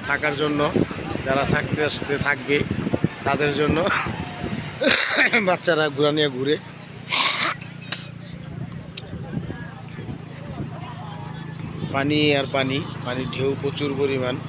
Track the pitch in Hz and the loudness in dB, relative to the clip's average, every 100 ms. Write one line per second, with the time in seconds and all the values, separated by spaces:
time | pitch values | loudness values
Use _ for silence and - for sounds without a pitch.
0 | - 143 151 143 151 147 147 - - - | 0 2 2 2 0 2 2 4 0 -2
1 | - - 131 135 135 147 147 151 151 - | -4 -4 0 2 4 2 2 0 0 0
2 | - 143 143 139 127 143 - - - - | -2 0 2 2 2 2 2 0 0 2
3 | - - - 139 147 143 147 151 185 - | 2 0 0 2 2 2 2 4 2 2
4 | - - - - - - - - 285 - | -2 -4 -6 -6 -4 -4 -6 0 4 4
5 | - - 254 240 190 175 - 160 156 139 | 4 4 4 4 4 4 4 4 4 4
6 | 147 151 151 127 135 151 - - - - | 4 4 2 2 2 0 -2 -16 -14 -14
7 | - - - - - - - - - - | -2 2 2 2 0 -2 -8 -12 -8 -8
8 | - - - - - - - - - - | -8 -12 -12 -12 -10 -8 -8 -8 -10 -12
9 | - - - - - - - - - - | -10 -10 -6 -6 -6 -8 -10 -12 -12 -12
10 | - - - - 571 - - - 679 - | -10 -10 -12 -12 -12 -10 -8 -10 -12 -12
11 | - - - - - - - - - 135 | -12 -10 -10 -10 -12 -10 -10 -8 -4 0
12 | 139 151 151 143 135 135 131 135 - - | 2 6 6 6 4 2 2 0 -2 -6
13 | 123 127 127 - 135 139 139 135 143 135 | -4 -4 -4 0 0 0 -2 -2 -2 0
14 | 139 135 127 131 | 0 2 0 -2